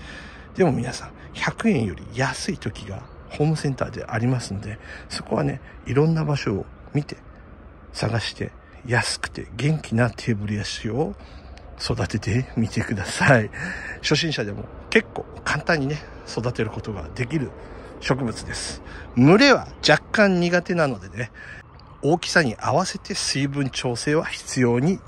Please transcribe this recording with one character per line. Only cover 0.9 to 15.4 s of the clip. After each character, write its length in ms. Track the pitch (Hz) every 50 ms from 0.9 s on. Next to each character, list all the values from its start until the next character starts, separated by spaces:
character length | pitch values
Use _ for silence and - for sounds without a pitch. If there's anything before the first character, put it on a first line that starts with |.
| -
さ 140 | - -
ん、 60 | - - - - - -
百 380 | - - - - - - 226
円 160 | 196 123 110
よ 80 | 95 78
り 120 | - - - 104
安 380 | 117 135 131 - - - - 165
い 60 | -
時 280 | - 107 - - -
が 160 | - 92 - - - - - - -
ホ 140 | - - 147
ー 40 | 160
ム 80 | 160
セ 120 | 151 - 143
ン 40 | 131
タ 120 | - -
ー 40 | -
で 140 | - - -
あ 120 | - - 110
り 80 | 117
ま 140 | 123 131 123
す 120 | - - 101
の 80 | 101
で、 180 | - 107 110 - - - - - - -
そ 160 | - - -
こ 120 | - -
は 60 | - 143
ね、 180 | 139 135 135 - - - - -
い 80 | - 120
ろ 120 | 135 151
ん 80 | 160 165
な 100 | 160 156
場 120 | 147 143
所 180 | 139 - 117 104
を 120 | 92 - - - - - - -
見 100 | 147 147
て、 140 | - - - - - - - - - - - - - - - - - -
探 280 | - - 107 117 113
し 140 | - - -
て、 180 | - - - - - - - - - -
安 320 | 123 120 120 - - - -
く 120 | - -
て 160 | - - - - 87
元 220 | 110 131 147 160 147
気 140 | - - 113
な 160 | 117 123 117
テ 220 | - - - 123 110
ー 40 |
ブ 100 | 101 104
ル 80 | 101 107
ヤ 100 | 104 107
シ 260 | - - - - 110
を 240 | 107 131 160 196 208 - - - - - - - - - - - - -
育 260 | - - - 117 104
て 120 | - - 107
て 340 | - 107 98 123 131 - -
み 120 | 120 113 98
て 140 | - 113 -
く 120 | - 117
だ 120 | 98 95
さ 340 | - - - - - 135 113
い。 100 | 107 - - - 151 185 - - - - - - -
初 140 | - 156
心 160 | 139 165 160 135
者 120 | - 110
で 80 | 101 98
も 140 | 92 - - - - - -
結 180 | - 220 - - -
構 100 | - - - - -